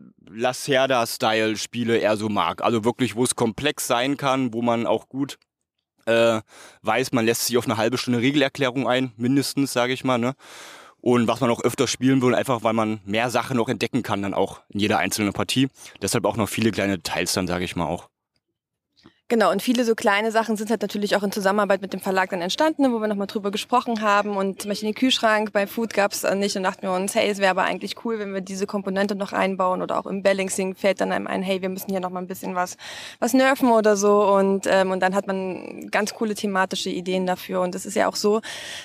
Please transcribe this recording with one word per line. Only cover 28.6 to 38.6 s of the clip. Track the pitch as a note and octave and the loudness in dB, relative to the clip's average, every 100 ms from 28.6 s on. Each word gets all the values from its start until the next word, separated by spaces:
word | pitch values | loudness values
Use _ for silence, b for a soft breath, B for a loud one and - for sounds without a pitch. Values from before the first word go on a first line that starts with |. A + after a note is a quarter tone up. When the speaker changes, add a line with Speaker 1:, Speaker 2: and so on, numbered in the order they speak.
| G3+ | -4
Speaker 2:
Komponente | G#3 G3 F#3+ G3+ G3+ | -4 -4 -2 -2 -2
noch | G3 | -4
einbauen. | F#3+ F#3+ F#3+ F#3 F#3 | -2 -2 0 0 -2
Oder | F3 - | -2 -4
auch | - | -4
im | G3 | -2
Balancing | G3 G3 F#3+ - F#3+ F#3+ | 0 0 -2 -4 -4 -2
fällt | G3+ F#3+ | -2 0
dann | F#3+ | 0
einem | F#3+ G3+ | -2 -4
ein, | G3 | -4
hey, | F#3+ F#3+ | -2 -2
wir | F#3 | -4
müssen | F#3 - | -6 -6
hier | F#3+ | -4
nochmal | F3+ F3+ | -4 -6
ein | F3+ | -10
bisschen | F#3 F#3+ F#3 | -10 -6 -4
was, | F3+ - B B B - | -4 -6 B B B -6
was | A3+ | 0
nerven | C4 C4 C4+ B3+ | 4 4 4 4
oder | A3+ G#3+ G3+ | 4 4 4
so. | G#3 G#3 | 4 4
Und, | G3+ G3+ G3 G3 - | 4 4 4 2 2
ähm, | F#3+ F#3+ | 2 2
und | F#3 | 2
dann | F#3 G3 | 0 0
hat | G3 | -2
man | F#3+ F#3+ F3 - - - | -4 -6 -8 -10 -14 -4
ganz | - G#3 | -2 -2
coole | - A3 G3+ | -2 -4 -2
thematische | G#3 F#3+ F#3+ F#3 G3 | -2 0 0 -2 -4
Ideen | F#3 F3+ F#3 F#3 | -6 -2 -2 0
dafür. | F3+ - F#3+ | -2 -4 -2
Und | F3+ | -2
es | F#3 G#3 | -4 -4
ist | F#3+ | 0
ja | F#3+ | 0
auch | - | 2
so, | G#3 G#3+ B B | 0 0 B B